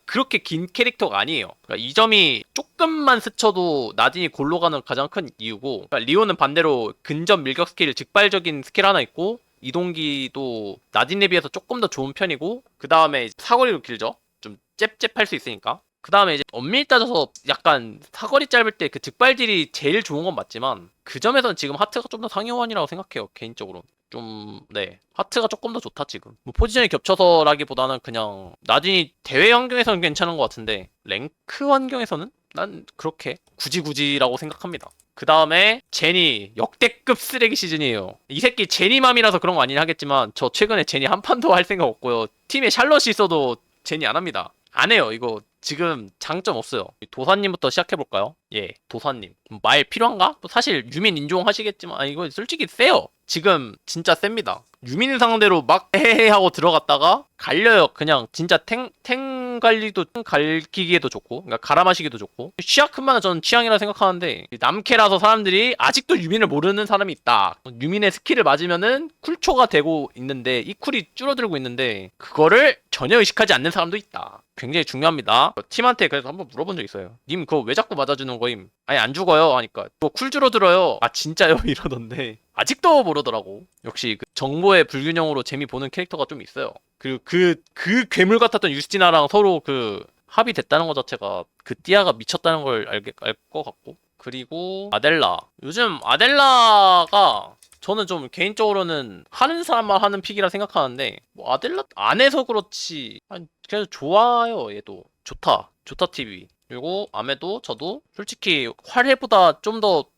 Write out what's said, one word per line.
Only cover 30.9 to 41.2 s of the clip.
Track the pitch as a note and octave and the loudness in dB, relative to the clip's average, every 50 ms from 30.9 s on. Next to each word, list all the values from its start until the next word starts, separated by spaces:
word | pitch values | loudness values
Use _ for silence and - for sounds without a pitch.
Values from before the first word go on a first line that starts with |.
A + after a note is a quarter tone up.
| _ _ _ | _ _ _
랭크 | G#2 F#2+ G2+ C3 D#3 - _ _ - - - C#4 C#4+ | -8 -8 -8 -8 -10 -16 _ _ -18 -10 -6 0 2
환경에서는 | C#4 C4+ C4 B3+ C4 B3 A#3 - F3+ D3+ E3 B3+ - _ _ _ - | 2 2 0 -2 -6 -6 -6 -6 -6 -8 -8 -12 -16 _ _ _ -10
난 | - F#3 G#3 - E3 - - _ | -8 -8 -8 -10 -14 -20 -20 _
그렇게 | - - D#3 D#3+ - - B2+ C3+ - _ _ _ | -10 -10 -10 -10 -8 -10 -10 -10 -10 _ _ _
굳이 | - - C#3 C3 F3+ | -12 -8 -6 -6 -6
굳이라고 | D3 D3+ C#3+ C3+ D3 C#3+ C#3+ C#3 C3 B2 B2 | -6 -4 -4 -4 -2 -2 0 2 0 0 0
생각합니다. | B2+ D#3+ D3+ - - - F3+ E3+ B2 - - - _ _ _ _ | -4 -8 -12 -12 -12 -12 -12 -12 -14 -16 -20 -20 _ _ _ _
그 | - - | -4 2
다음에 | - D#3 D#3+ D#3+ D3+ D#3+ F3 G3 G#3+ A3+ G#3 - _ | 4 6 6 6 4 4 4 4 4 2 0 -4 _
제니, | - - D#3 D#3+ F3 F3+ E3+ D#3 B2 G#2 G2+ G2 A2+ | -6 -2 0 2 2 2 2 2 0 -2 -6 -8 -6
역대급 | G#2+ A2 - - _ B3 A3+ - _ _ - A#3+ - | -4 -4 -4 -2 _ -2 -2 -2 _ _ -2 -2 -2
쓰레기 | - - - B3+ A#3+ A3+ B3+ | -2 -6 -2 0 0 0 0
시즌이에요. | - - E3+ D#3+ D#3 D3 B2+ A2+ G#2 F#2+ F#2 G2+ - _ - | -2 -4 -4 -4 -2 -2 -2 -2 -2 -6 -8 -12 -18 _ -12
이 | C#3 D3+ | -6 -2
새끼 | - B3 A#3+ - G3+ - | -2 0 0 -2 -2 -2
제니맘이라서 | - - F#3 G3+ B3 C4+ C4 B3+ B3 A#3+ A3+ G#3+ F#3 E3+ | 0 0 2 2 4 4 4 4 4 4 4 4 2 2
그런 | - F3+ F3+ | 0 0 2
거 | D#3 B2+ | 2 0
아니긴 | B2+ C#3 C#3+ | 2 2 0
하겠지만, | D#3+ E3 D#3+ - D3+ C#3+ C#3 C3+ A#2+ G#2 - | 0 0 -2 -6 -4 -2 0 0 0 0 -2
저 | - - B2 | -4 -4 -4
최근에 | - - G#3+ G#3 A3 G3 D3 | 0 0 0 0 2 0 -2
제니 | - - C#3 C3+ | -2 -2 -2 0
한 | C3 - G3+ | 0 0 -2